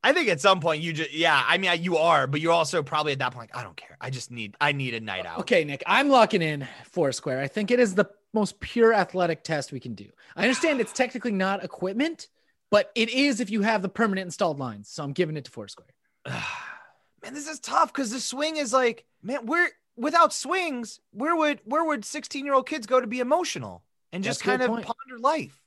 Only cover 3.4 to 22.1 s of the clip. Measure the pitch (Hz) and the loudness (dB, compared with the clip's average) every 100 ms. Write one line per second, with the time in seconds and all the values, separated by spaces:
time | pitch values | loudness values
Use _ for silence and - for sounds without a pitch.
3.4 | 113 123 107 82 - - 123 131 - 120 | -14 -12 -12 -16 -20 -14 -10 -10 -10 -10
4.4 | 104 - 147 143 131 113 107 92 87 82 | -10 -2 0 0 -4 -6 -6 -8 -8 -8
5.4 | 175 185 151 139 - 214 277 262 220 208 | 0 2 2 -8 0 2 6 6 6 4
6.4 | 160 147 135 - - 180 143 123 151 131 | 0 -2 -8 -14 -8 0 0 0 -4 -4
7.4 | 139 - 202 247 240 185 - _ _ 220 | -4 -4 2 4 4 4 0 _ _ -2
8.4 | 202 - - 240 226 220 180 185 175 160 | -2 -4 -6 6 6 6 2 2 0 0
9.4 | - 156 - 135 123 107 101 _ - - | -2 -4 -2 -10 -10 -12 -14 _ -18 0
10.4 | 208 254 330 277 208 - 247 247 240 196 | 0 2 2 2 -2 0 -2 0 -2 0
11.4 | 190 196 180 - 185 208 311 320 - _ | 0 -2 -6 -6 -6 -2 -2 -4 -16 _
12.4 | _ _ _ 208 202 - 226 254 285 226 | _ _ _ 2 4 0 0 2 2 2
13.4 | 202 214 208 214 190 - 220 190 180 - | -2 0 2 2 -2 0 0 0 -6 -2
14.4 | 180 143 127 104 104 - 143 143 165 156 | -2 -2 -6 -8 -14 -10 -8 -2 -2 -4
15.4 | - - 101 - _ _ _ _ - 127 | -10 -16 -16 -18 _ _ _ _ -10 -8
16.4 | - - - - - _ _ _ - 277 | -8 -10 -12 -16 -20 _ _ _ -14 -12
17.4 | 294 311 - 285 320 - 247 247 - 254 | -12 -12 -2 2 2 0 -4 -4 -6 -4
18.4 | 302 311 269 262 247 233 _ _ 190 269 | -4 -2 0 2 2 0 _ _ -8 -8
19.4 | 233 339 349 _ _ - 277 339 330 - | -2 0 0 _ _ -6 0 4 4 2
20.4 | 262 370 339 254 226 - _ 202 294 339 | -4 -2 -2 -6 -10 -14 _ -6 -2 2
21.4 | 302 285 214 294 320 285 202 | 2 0 -4 -2 0 -2 -4